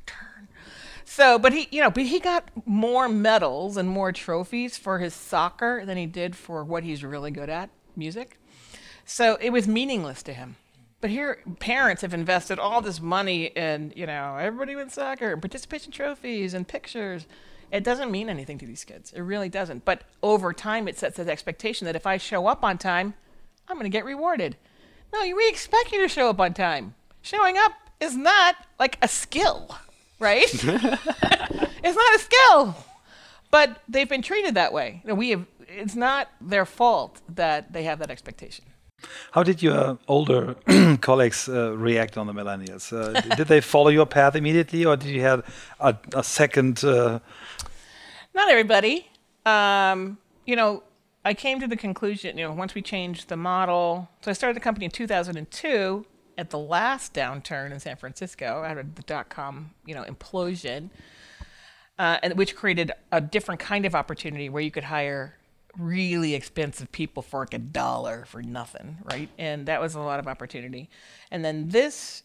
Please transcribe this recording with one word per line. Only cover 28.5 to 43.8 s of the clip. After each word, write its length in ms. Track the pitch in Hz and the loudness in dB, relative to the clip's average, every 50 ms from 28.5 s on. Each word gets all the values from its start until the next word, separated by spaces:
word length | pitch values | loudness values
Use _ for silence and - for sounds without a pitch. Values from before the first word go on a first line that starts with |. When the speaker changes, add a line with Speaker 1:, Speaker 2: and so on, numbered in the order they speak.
| 359 - - _ _ - | 4 0 -8 _ _ 0
Speaker 1:
like, 180 | 262 262 - - - | 0 0 2 0 0
a 40 | |
skill, 680 | 208 - - - - - 302 415 359 - - - - - - - - _ _ _ _ _ | 0 0 -4 -6 -4 -2 2 2 2 0 0 -8 -14 -16 -18 -18 -20 _ _ _ _ _
right? 320 | - 220 208 208 254 - - | 0 2 4 6 6 6 4
<laughs> 140 | 143 113 117 143 185 247 226 233 269 - - 311 - - - - 392 - - - - - - - - - - | 4 0 0 0 0 2 2 0 0 0 -2 -4 -2 0 2 2 2 2 2 -6 -4 -4 -4 -4 -4 -2 -2
It's 120 | 359 330 | 0 4
not 200 | 427 480 466 440 | 6 6 8 6
a 40 | 440 | 6
skill. 560 | - - 466 508 539 480 359 294 269 196 160 - - - - - _ _ - - - - - - _ - | 4 6 6 8 10 10 10 10 8 4 -2 -8 -14 -20 -20 -20 _ _ -20 -20 -20 -20 -20 -14 _ 4
But 280 | 294 302 294 254 226 - _ | 6 6 6 6 2 -6 _
they've 220 | - 240 269 277 - | -2 0 0 0 2
been 140 | 285 262 - | -2 -4 -2
treated 320 | - 381 427 403 339 226 | -2 -2 0 0 2 2
that 180 | 190 170 - - | 4 2 2 2
way. 280 | - 127 113 - 175 - | -2 -4 -4 -6 -10 -6
You 60 | 214 | -4
know, 60 | 208 | -2
we 140 | 196 240 247 | -2 0 0
have, 160 | 214 175 180 - _ _ 123 | -2 -2 -4 -10 _ _ -20
it's 280 | - 180 202 220 202 202 | -18 -14 -10 -10 -8 -4
not 340 | 240 247 262 277 277 - - _ - | 0 0 0 0 0 -4 -6 _ -16
their 240 | - 180 202 196 185 | -8 -2 0 0 0
fault 560 | - - - 240 240 220 151 120 - - - - - | 0 0 2 4 4 4 2 -2 -6 -10 -20 -20 -14
that 440 | 170 175 170 160 151 151 151 - - | -4 -2 0 0 0 -2 -4 -8 -10
they 100 | 165 160 | -6 -4
have 160 | 160 151 151 | -4 -4 -4
that 100 | 151 143 | -6 -10
expectation. 560 | 123 - - - - - - - - - _ - - _ _ - _ _ - - - - - - | -10 -14 -14 -18 -18 -18 -18 -20 -20 -20 _ -20 -20 _ _ -20 _ _ -20 -20 -18 -18 -12 0
Speaker 2:
How 120 | - 165 180 | 2 4 4
did 180 | 180 185 160 | 4 2 4
your 360 | 165 156 143 143 139 135 127 - - | 4 4 4 4 2 2 0 -4 -2
older 480 | - 139 147 151 147 127 123 113 123 123 - - | 2 2 2 4 4 2 2 2 -2 -8 -4 4
<clears throat> 300 | - 185 196 185 165 143 120 | 8 8 10 10 8 6 4
colleagues, 460 | - 135 131 135 127 113 - - - 131 | 4 4 6 6 6 4 2 -2 -6 -4
uh, 260 | 127 123 117 113 110 | -2 -2 -2 -2 -2
react 400 | 110 113 117 117 113 113 107 - | 0 0 2 2 2 0 0 -4
on 100 | 110 104 | -8 -8
the 60 | 104 101 | -8 -8
millennials? 580 | 104 101 101 98 98 95 92 92 95 - - 113 | -8 -8 -8 -8 -8 -10 -12 -14 -14 -12 -10 -6
Uh, 260 | 113 110 110 113 - | -6 -4 -2 -2 -2
d-, 140 | - 113 226 | 0 0 0
did 120 | - 156 | 2 6
they 140 | 151 156 147 | 6 6 6
follow 280 | - - - 147 | 6 6 6 8